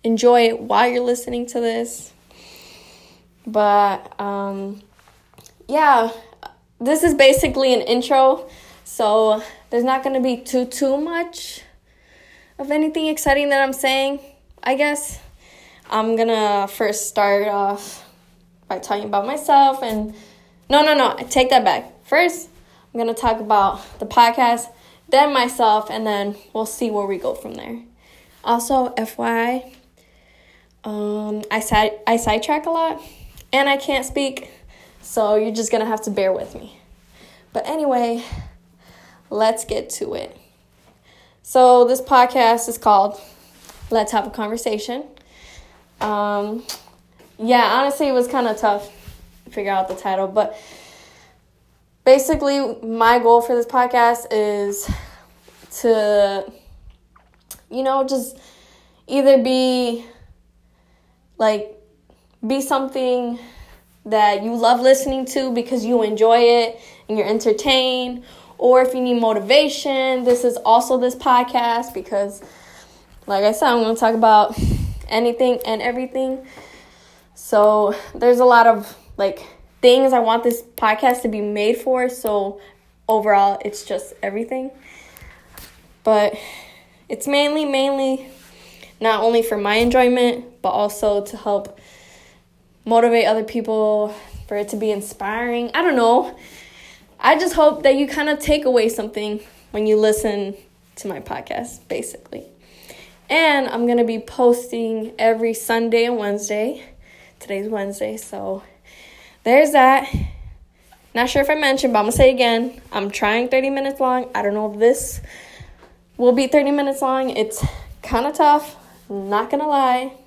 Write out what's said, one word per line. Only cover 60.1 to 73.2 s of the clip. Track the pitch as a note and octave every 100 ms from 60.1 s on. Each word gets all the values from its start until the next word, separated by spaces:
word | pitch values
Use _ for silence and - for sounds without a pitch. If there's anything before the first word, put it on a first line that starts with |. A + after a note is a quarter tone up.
| - - _ _ _ _ _ _ _ _ _ _ -
like, | A3 G#3 G#3 - _ _ _ _ _ _ A3
be | C4+
something | C4+ C#4 C4+ C4+ B3+ B3 A#3+ A#3+ - - - - _ _ -
that | G#3+ G#3 G3+
you | G#3+ A#3
love | A3+ A#3+
listening | C4 C4+ C4+ C4 B3+
to | C#4 C4
because | A#3+ A#3+ B3+
you | A3 A#3+
enjoy | G#3+ G#3+ A3+ A#3
it | A#3+ A#3+ A3+ A3+ - - -
and | G#3+
you're | G3+
entertained, | A3 A#3 G#3+ C#4+ C4 B3+ B3+ B3 B3 - - - -
or | B3 B3+
if | B3+
you | B3+
need | B3+ A#3+
motivation, | A3+ G#3 G3 C#4 D4+ C#4+ D4 C4+ C4 B3+
this | B3 B3
is | B3 A#3
also | - A#3 A#3+ B3+
this | B3
podcast | B3+ C#4 B3 B3 B3+ A#3 A#3 B3
because, | G3 F#3 G3+ G3+ - - - - - - _ _ -